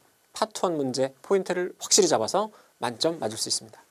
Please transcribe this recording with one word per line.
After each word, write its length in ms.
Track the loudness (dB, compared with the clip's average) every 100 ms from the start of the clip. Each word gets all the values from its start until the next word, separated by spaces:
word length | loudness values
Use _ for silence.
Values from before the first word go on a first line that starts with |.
| _ _ _
파트 260 | -4 -4 0
원 120 | -2 0
문제 380 | -2 0 -2 -4
포인트를 500 | 0 0 0 -2 -4 -8
확실히 280 | 2 4 6
잡아서 440 | 4 2 0 -2 -6 _ _
만점 400 | -6 -2 -2 -2
맞을 200 | -6 -6
수 100 | -4
있습니다. 340 | -6 -6 -18 _